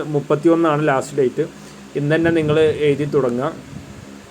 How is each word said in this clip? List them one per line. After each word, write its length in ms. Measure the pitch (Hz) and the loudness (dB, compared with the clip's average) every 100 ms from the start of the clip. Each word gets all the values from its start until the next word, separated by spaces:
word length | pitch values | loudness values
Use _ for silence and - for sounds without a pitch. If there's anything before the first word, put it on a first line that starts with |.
| 151 143 | 0 -4
മുപ്പത്തിയൊന്നാണ് 680 | 143 147 160 165 165 147 151 | 0 2 4 4 4 2 2
ലാസ്റ്റ് 280 | 131 - 143 | 0 0 0
ഡേറ്റ്. 260 | 127 147 165 - - - - 147 | 0 0 -6 -8 -20 -20 -8 -4
ഇന്ന് 140 | 143 160 | 0 2
തന്നെ 160 | 165 165 | 2 2
നിങ്ങൾ 180 | 151 156 156 143 147 | 2 2 2 2 2
എഴുതി 200 | 139 147 147 | 0 0 0
തുടങ്ങുക. 360 | 127 120 151 - - - - - - - - | 0 0 -4 -6 -16 -16 -16 -18 -18 -20 -18